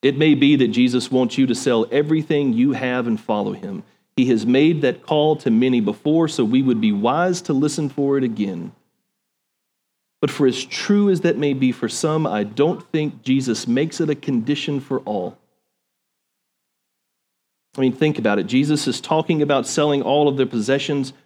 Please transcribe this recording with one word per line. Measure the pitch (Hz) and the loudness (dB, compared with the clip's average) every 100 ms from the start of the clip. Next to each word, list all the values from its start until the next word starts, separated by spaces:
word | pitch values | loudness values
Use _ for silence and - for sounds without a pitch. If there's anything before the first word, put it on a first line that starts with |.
It | - 135 | 0 2
may | 156 | 2
be | 139 139 143 | 4 4 4
that | 123 | 2
Jesus | 107 123 123 120 | 2 2 0 0
wants | 127 123 - | 0 0 0
you | 131 | 0
to | |
sell | 117 - 117 113 | 0 0 0 0
everything | 135 147 156 151 151 139 | 0 0 0 0 0 0
you | 113 131 | 2 0
have | 120 127 127 120 | 0 -4 -4 -2
and | 110 | -4
follow | - 104 101 | -2 -2 -2
him. | 90 - 98 - _ _ - | -6 -10 -12 -14 _ _ -2
He | 127 | 2
has | 113 110 | 2 2
made | 131 156 160 | 4 4 2
that | 135 120 - | -2 -4 -2
call | 151 151 151 | 0 2 0
to | 135 | 0
many | 113 127 123 | 2 2 2
before, | 104 104 151 160 160 | 0 -4 -2 0 0
so | 156 | 0
we | 113 127 | 0 2
would | 131 113 | 2 0
be | 110 | 0
wise | 101 113 147 180 175 | 0 0 0 0 -2
to | - | -2
listen | 135 151 151 147 | -2 0 -2 -6
for | 135 139 139 | -2 0 0
it | |
again. | 131 107 101 87 85 - _ _ _ _ _ _ _ _ _ _ _ _ _ _ | -2 -2 -4 -4 -12 -16 _ _ _ _ _ _ _ _ _ _ _ _ _ _
But | 147 | -4
for | - 139 | 2 2
as | - - | 2 -8
true | - - 202 202 | -10 0 2 4
as | 180 | 2
that | 170 123 | 0 0
may | 147 | 0
be | 135 127 | 2 0
for | 120 117 | 0 -6
some, | - 160 156 156 | -2 -2 0 -2
I | 104 104 | -2 -4
don't | 110 151 - - | 0 0 0 -4
think | 160 151 - | -4 -4 -6
Jesus | - 135 131 110 - | 0 0 0 -4 0
makes | 120 160 - | 0 0 -2
it | 156 | -4
a | 139 | -4
condition | - 127 113 147 - 143 | -2 -4 -2 -4 -4 -6
for | 135 131 | -4 -6
all. | - 104 90 - _ _ _ _ _ _ _ _ _ _ _ _ _ _ _ _ _ _ _ _ _ _ _ - | -4 -6 -6 -10 _ _ _ _ _ _ _ _ _ _ _ _ _ _ _ _ _ _ _ _ _ _ _ -2
I | |
mean, | 131 | -2
think | 123 156 147 | 2 0 0
about | 110 104 | 0 0
it. | 90 | 0
Jesus | 127 147 147 - | 0 2 0 -2
is | 117 | -6
talking | - 160 160 160 | -2 -2 0 0
about | 147 139 131 | 2 0 0
selling | - 151 143 | 0 0 0
all | 117 143 147 | 2 2 2
of | 139 | 2
their | 131 | -2
possessions | 123 107 139 139 143 135 - | -2 0 -2 0 -4 -4 -10